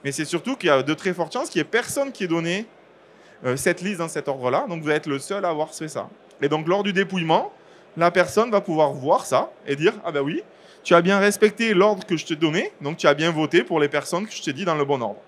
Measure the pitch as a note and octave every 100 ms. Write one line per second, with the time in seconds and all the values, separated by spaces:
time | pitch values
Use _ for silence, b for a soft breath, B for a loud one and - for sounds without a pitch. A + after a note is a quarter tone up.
0 | - - D3+ E3+ A3+ C4+ F3 C3+ C#3 D#3
1 | F#3+ F3+ D#3+ B3 E4 - C#3+ A3+ A#3+ D4
2 | C#4 - F#3 E3 E3 F#3+ A3+ - - _
3 | B B B B B2+ C3 F3+ F3 G3 F#3
4 | E3 D#3+ C#3+ C3+ B2+ C#3+ C4+ E3 D3+ D3+
5 | D3 C#3 - G3 F3+ D#3 D#3 - D#3 B2+
6 | - - - - - D#3 D#3+ G3 G3+ F#3+
7 | F#3+ F#3+ D#3+ F3+ F#4+ - B B B -
8 | F3 F3+ F3+ - A#3 G3+ G3 D#3 D3 C3+
9 | C3+ F#3 - C3+ - - - C#3 F3 A3
10 | - D3 C#3 C#4+ - B B B - E3+
11 | F3 G3 G3+ G#3 G#3+ G#3+ A3+ F#3 G#3 G3
12 | - D#3+ - D#3 D#3+ E3 F#4+ - C#3+ E3+
13 | D#3+ C#3+ D#3+ D#3 D3+ E3 - E3 D3 D3
14 | C3+ F3 G#3+ - - C3+ F3+ D#3 C#3+ C#3
15 | A2+ G2+